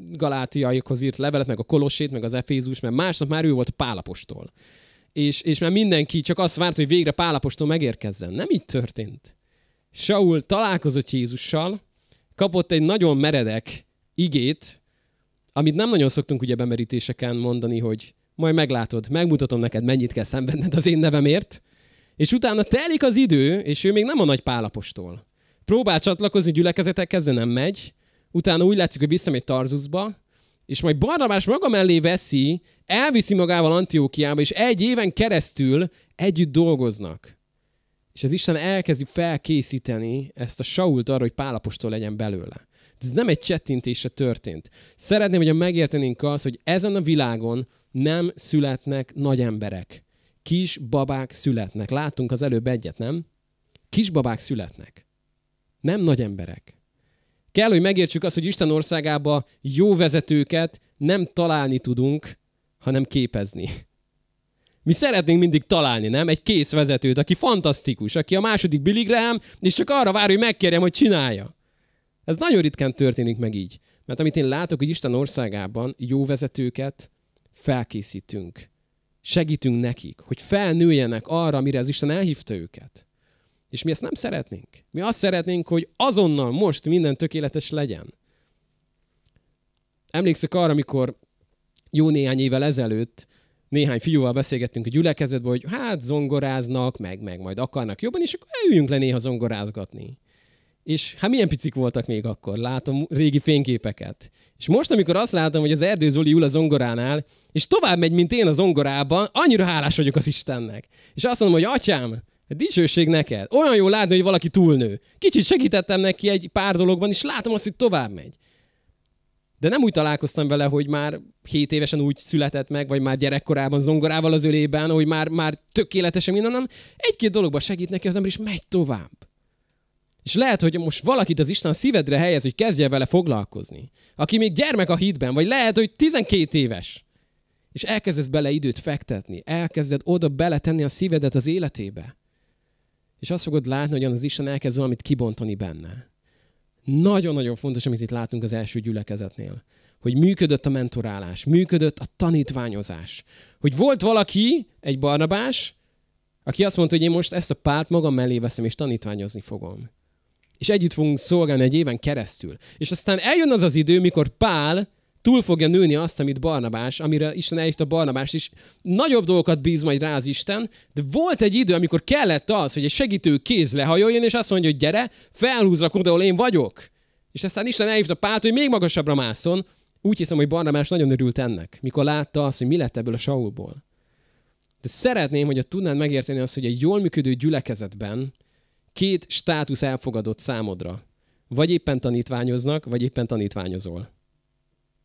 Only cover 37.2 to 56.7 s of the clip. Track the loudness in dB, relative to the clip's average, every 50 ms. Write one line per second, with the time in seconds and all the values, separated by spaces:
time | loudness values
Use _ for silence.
37.2 | -16 -20 -20 _ _ _ _ _ _ _ _ _ _ _ _ _ _ _ _ -6
38.2 | -4 -2 -2 0 0 0 0 0 0 -2 -2 -2 0 0 -2 -2 -4 -6 -4 -4
39.2 | -2 -2 -2 -4 -2 -2 0 0 0 -2 -4 -6 -6 -6 -6 -4 -4 -4 -6 -6
40.2 | -8 -10 -10 -10 -10 -10 -8 -8 -8 -4 -2 0 2 2 2 2 0 0 0 0
41.2 | 0 -2 -2 -4 -6 -6 -8 -8 -8 -8 -10 -8 -6 -6 -6 -6 -6 -6 -6 -6
42.2 | -6 -6 -6 -6 -8 -12 -16 -18 -20 _ _ _ _ _ _ _ -8 -4 -2 0
43.2 | 0 2 0 0 0 -2 -4 -4 -4 -4 -4 -4 -4 -4 -4 -4 -6 -8 -4 -2
44.2 | -2 -2 -2 -4 -6 -10 -12 -12 -14 -18 _ -20 -20 -20 _ -12 -4 -2 0 2
45.2 | 2 2 2 2 4 4 2 2 2 0 0 0 0 0 0 0 -2 -2 -2 -2
46.2 | -4 -4 -2 -2 -4 -6 -6 -6 _ -2 0 0 0 0 -2 -2 0 2 2 2
47.2 | 2 0 -2 -4 -4 -4 -4 -4 -6 -8 _ _ _ _ -4 -2 0 0 0 0
48.2 | -2 -4 -6 -8 -6 -2 0 2 2 0 -2 -4 -6 -6 -6 -4 -6 -6 -6 -4
49.2 | -2 0 0 2 0 0 -2 -4 -6 -6 -8 -10 -12 -14 -18 -20 _ _ _ _
50.2 | _ _ _ _ _ -2 -2 -2 0 -2 -6 -8 -6 -4 -2 -2 -2 -2 -4 -6
51.2 | -6 -8 -10 -6 -4 -2 -2 -2 -4 -6 -8 -8 -6 -4 -4 -4 -4 -4 -4 -4
52.2 | -4 -4 -2 -2 -2 0 0 0 0 -2 -2 -4 -4 -8 -10 -8 -6 -6 -6 -8
53.2 | -8 -12 _ _ _ _ _ _ _ _ _ _ _ _ -2 -2 0 0 0 0
54.2 | 0 0 -2 -4 -6 -6 -6 -6 -8 -10 -14 -18 -20 -20 _ -20 _ _ _ _
55.2 | _ _ _ _ _ _ _ _ _ _ _ _ -4 -2 -2 0 2 2 2 2
56.2 | 0 -4 -6 -8 -10 -12 -14 -16 -20 -20